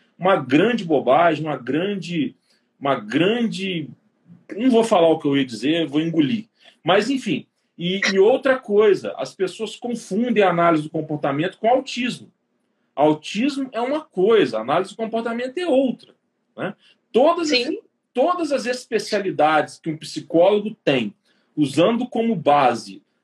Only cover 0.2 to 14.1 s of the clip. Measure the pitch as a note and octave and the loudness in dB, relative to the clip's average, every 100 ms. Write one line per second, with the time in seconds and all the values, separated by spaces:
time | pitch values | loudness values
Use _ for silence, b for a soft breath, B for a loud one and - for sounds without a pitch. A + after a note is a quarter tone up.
0.2 | F3+ F3+ B2 C3+ G#3+ A#3+ E3+ C#3+ A#2 D3 | 0 0 2 2 4 0 0 0 4 4
1.2 | E3+ D3 D#3 C3+ B2 D3 G3 G3 D#3+ E3+ | 4 2 -4 -8 -6 -4 -4 -6 -6 -4
2.2 | B2+ - _ _ _ _ C#3 C3 G#2+ C3+ | -4 -6 _ _ _ _ -4 -4 -2 -2
3.2 | F#3 A#3+ A3+ F3 F#3+ E3+ C3 - _ _ | 0 0 -4 -4 -6 -8 -10 -16 _ _
4.2 | _ - _ G3 C4 A3+ A3+ G3 E3 D#3 | _ -20 _ -2 2 2 4 4 4 4
5.2 | C#3+ C#3 C3 A2 C3 E3+ D3 D3 E3 D#3+ | 2 0 -2 -4 -2 -2 0 -2 -2 0
6.2 | C#3 A2 - b b b - G#3 A3 C4 | 0 0 -6 b b b 0 2 2 -4
7.2 | G#3 B2 - _ _ - E3+ G3 G3 F#3+ | -4 -6 -8 _ _ -8 -4 -2 0 4
8.2 | G#3 B3+ C4 C4 - G3+ G#3+ D#3+ G#2+ - | 4 4 2 0 0 4 4 2 -2 -8
9.2 | C3+ - F3+ - G#3+ - A#3+ A#3 - F#3+ | -10 -6 -6 -6 -12 -10 -10 -10 -6 -4
10.2 | B3 G#3 F#3 E3+ E3+ D#3 D3+ E3 D3 D3 | -2 2 2 4 2 2 -2 -8 -6 -4
11.2 | D3 C#3 F3+ - A3 C4 - A#3+ B3 D3 | -4 -2 -4 -2 0 0 -2 -6 -6 -6
12.2 | G#2+ _ _ _ _ _ _ - D3+ D3+ | -16 _ _ _ _ _ _ 0 2 2
13.2 | - G3 C#4+ C#4 C4 A3+ B3+ D4+ - | -4 -4 -4 -4 -8 -6 -4 -4 -6